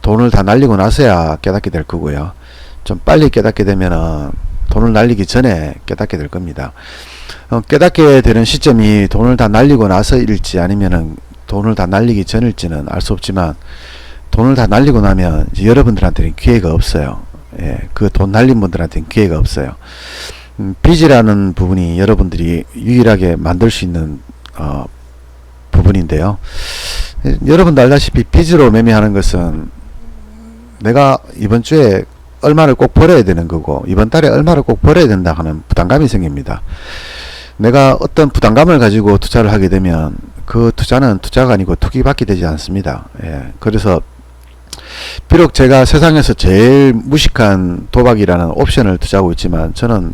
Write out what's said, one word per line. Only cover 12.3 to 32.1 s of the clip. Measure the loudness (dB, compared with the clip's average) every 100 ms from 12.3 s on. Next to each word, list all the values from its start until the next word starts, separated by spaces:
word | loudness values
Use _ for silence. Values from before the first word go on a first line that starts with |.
| -2 -2 -4 -6 -8 -6
알 | -6
수 | -4
없지만, | -6 -4 -4 -4 -6 -14 -20 -20 -20 -20 -20 -4
돈을 | 0 2 2
다 | 2
날리고 | 2 2 2
나면 | 2 2 0 0 -2
이제 | 0 2
여러분들한테는 | 4 4 2 0 0 -2 -2
기회가 | 0 2 2
없어요. | -2 -2 -4 -4 -8 -14 -20 -18 -10
예, | -8 -8 -8
그 | -4 -2
돈 | 0 0
날린 | 2 2 2
분들한테는 | 0 -4 -6 -6 -4
기회가 | 0 0 0
없어요. | -2 -4 -8 -12 -20 -20 -18 -16 -16 -18 -18 -10
음, | -10 -2
빚이라는 | 0 4 4 4 4 2 0
부분이 | -2 -2 -2 -2 0
여러분들이 | 2 2 0 -2 -2 -4 -6 -8
유일하게 | 0 2 4 2 0 -2
만들 | -2 0 0
수 | -2 -6
있는, | -6 -6 -10 -16 -20 -20 -12
어, | -8 -8 -10 -16 -20 -20 -20 -20 -20 -20 -2
부분인데요. | 0 2 0 -2 -2 -2 -4 -8 -10 -10 -10 -8 -8 -8 -6 -2
예, | -2 2
여러분도 | 4 4 4
알다시피 | 4 4 2 -2 0
빚으로 | 2 4 4 4
매매하는 | 4 4 4 2
것은 | 0 0 0 -2 -6 -8 -14 -20 -20 -18 -20 -20 -20 -20 -20 -20 -8
내가 | -2 2 2 0 -6 -8
이번 | -2 -2
주에 | 0 2 2 2 -4